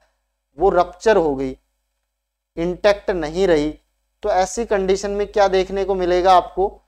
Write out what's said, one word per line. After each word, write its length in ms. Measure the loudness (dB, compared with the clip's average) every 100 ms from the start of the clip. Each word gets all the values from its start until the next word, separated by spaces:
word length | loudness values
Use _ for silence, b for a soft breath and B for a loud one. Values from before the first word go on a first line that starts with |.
| _ _ _ _ _ -2
वो 120 | 2
रप्चर 460 | 2 0 0 2 2
हो 180 | 2 -2
गई, 220 | -6 -10 _ _ _ _ _ _ _ _ _ -6
इंटैक्ट 520 | -6 0 0 0 -2
नहीं 360 | -6 -4 -2 2
रही, 240 | 2 0 -6 _ _ _ _
तो 60 | -4
ऐसी 340 | -2 -2 -4 -4
कंडीशन 460 | -2 0 -2 -2
में 140 | -6 -4
क्या 200 | 0 2
देखने 360 | 2 -2 -4 -4
को 100 | -2
मिलेगा 380 | 0 0 4
आपको? 380 | 4 2 -4 -4 -6